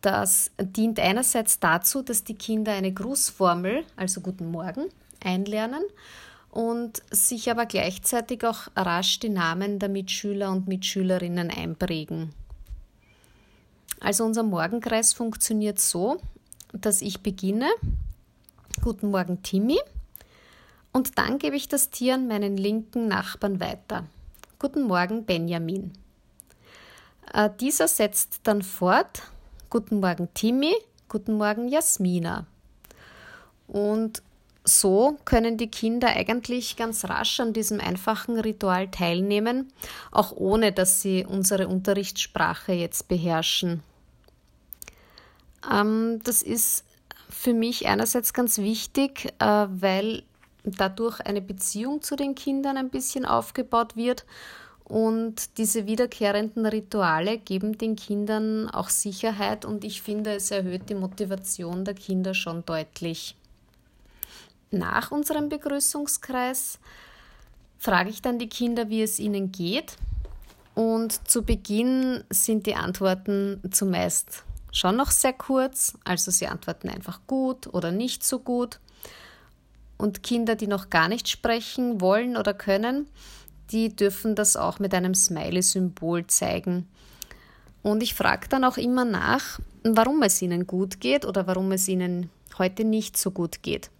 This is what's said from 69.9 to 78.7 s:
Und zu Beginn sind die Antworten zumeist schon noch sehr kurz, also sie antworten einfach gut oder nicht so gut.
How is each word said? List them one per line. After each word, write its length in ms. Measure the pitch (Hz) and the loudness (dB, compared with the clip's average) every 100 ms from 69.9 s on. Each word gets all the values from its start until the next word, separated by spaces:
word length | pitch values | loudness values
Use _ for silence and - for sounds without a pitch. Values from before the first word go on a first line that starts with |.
| - - - - - - - - | -8 -6 -4 -6 -12 -18 -20 -10
Und 520 | - 226 226 226 - - | -2 2 2 0 -4 0
zu 160 | 240 | 0
Beginn 800 | 220 220 - 208 247 262 254 247 - | 2 0 2 0 2 2 0 -2 -2
sind 380 | - - 214 208 | -2 2 0 0
die 80 | |
Antworten 880 | - - 185 190 185 190 202 196 196 185 | -2 -4 0 0 0 0 0 0 -4 -2
zumeist 760 | - 196 175 180 - - - - - - | 0 0 0 0 -2 -6 -12 -14 -14 -8
schon 240 | - 180 220 | -2 0 2
noch 140 | 285 | 2
sehr 220 | - 262 | 4 2
kurz, 640 | 262 - 262 262 262 - - | 0 0 0 0 0 -2 -2
also 260 | - 175 - | -4 -2 0
sie 180 | 180 - | 0 -2
antworten 420 | - - 165 - | -6 -8 -8 -8
einfach 300 | - - 180 - | -10 -12 -14 -4
gut 400 | 269 262 254 - | -2 0 -4 -4
oder 200 | 180 170 | -2 0
nicht 300 | 185 254 - | -2 -2 -2
so 180 | - 254 | -2 -2
gut. 380 | 254 240 240 | 0 -2 -2